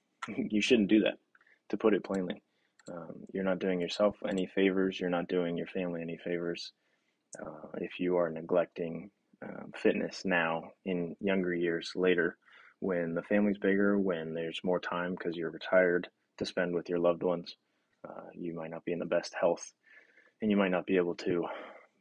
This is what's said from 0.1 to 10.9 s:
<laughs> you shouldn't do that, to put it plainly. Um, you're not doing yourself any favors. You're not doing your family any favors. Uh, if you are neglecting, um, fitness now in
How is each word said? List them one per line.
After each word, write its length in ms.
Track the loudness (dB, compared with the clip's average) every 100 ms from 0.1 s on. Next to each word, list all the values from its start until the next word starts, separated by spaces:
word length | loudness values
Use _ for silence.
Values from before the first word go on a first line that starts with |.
| _ -8
<laughs> 0 |
you 340 | -4 0 2
shouldn't 280 | 6 6 8
do 120 | 6
that, 160 | 6 0 _ _ _ _ -8
to 80 | 0
put 160 | 4
it 100 | 2
plainly. 380 | 2 -2 -2 -6 _ _ _ _ -16
Um, 340 | -14 -14 -14 -8
you're 120 | -2
not 160 | 0 0
doing 200 | 0 0
yourself 360 | -2 2 2 0 -2
any 200 | -2 0
favors. 520 | 2 4 4 2 0
You're 100 | -2
not 180 | 0 0
doing 280 | 0 0 -2
your 120 | -4
family 340 | -4 -4 -4
any 160 | -6 -8
favors. 540 | -6 -4 -4 -6 -8 -16 _ _ _ _ _ -14
Uh, 280 | -12 -14 -12 -8
if 240 | -8 -2
you 180 | 0 2
are 120 | 2
neglecting, 840 | -2 0 2 2 -2 -6 -6 -12 _ _ _
um, 280 | -14 -12 -14 0
fitness 480 | 2 2 -2 -6 0
now 460 | 2 2 0 -6 -10
in 300 | -4